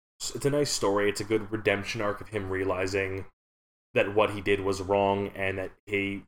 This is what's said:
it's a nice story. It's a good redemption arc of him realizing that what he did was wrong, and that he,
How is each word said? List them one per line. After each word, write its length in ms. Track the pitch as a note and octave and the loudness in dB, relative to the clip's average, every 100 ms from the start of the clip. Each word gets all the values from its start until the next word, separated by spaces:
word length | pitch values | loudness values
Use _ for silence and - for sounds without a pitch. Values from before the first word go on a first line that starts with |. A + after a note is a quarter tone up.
| _ - - | _ -10 -8
it's 120 | A#2 C#3 | -2 0
a 40 | |
nice 200 | D3 C#3+ | 0 0
story. 380 | - G2+ G2+ G#2 | 0 2 4 2
It's 120 | G2+ | 0
a 40 | |
good 280 | G2+ G#2+ G2 | 0 0 0
redemption 480 | G#2+ G#2 G2+ G2+ A2+ | 0 2 0 -2 -2
arc 200 | G#2 G2+ | -2 -4
of 80 | F#2+ | -6
him 200 | G#2+ F#2+ | -6 -4
realizing 760 | F#2+ F#2+ F#2 F#2+ G2 F#2+ F#2+ G2 _ _ _ _ _ _ | -2 0 0 0 0 -2 -4 -10 _ _ _ _ _ _
that 200 | A#2+ G2+ | 0 2
what 160 | G#2 G#2 | 4 2
he 100 | G#2 | 2
did 200 | G2 G2 | 0 2
was 220 | F#2+ F#2 | 2 -2
wrong, 460 | F#2 G2+ G2 G2 G2 | 2 4 4 2 -2
and 240 | - F#2+ F#2+ | -4 -4 -4
that 120 | F#2+ - - | -8 -10 -4
he, 380 | G2+ G2 G2 | -2 -2 -6